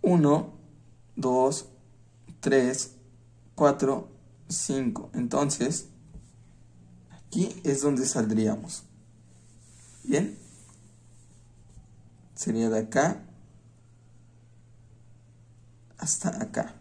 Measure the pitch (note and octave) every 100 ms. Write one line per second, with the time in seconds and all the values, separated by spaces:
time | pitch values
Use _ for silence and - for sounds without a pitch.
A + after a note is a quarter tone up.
0 | - F3+ D3 D#3 - - - - - -
1 | - - C3 B2+ C3 C#3+ - - - -
2 | - _ - - - C3+ B2+ C3 - -
3 | - - - - - - D3 C#3 C3+ C3+
4 | - - - - - E3+ - C3+ B2+ -
5 | - - A#2+ C#3+ C#3+ - B2 E3 - -
6 | - - - - - - - - - -
7 | - - - E3+ F#3 - D3+ C#3 C#3+ C3
8 | B2+ C3 G#2+ A2 A2 G#2+ - - - -
9 | - - - - - - - - - -
10 | - D3 B3+ - - - - - - -
11 | - - - - - - - - - -
12 | - - - - - A2+ A2+ A2 A2 C3+
13 | D#3 - - - - - - - - -
14 | - - - - - - - - - -
15 | - - - - - - - - - -
16 | - - - - - - - -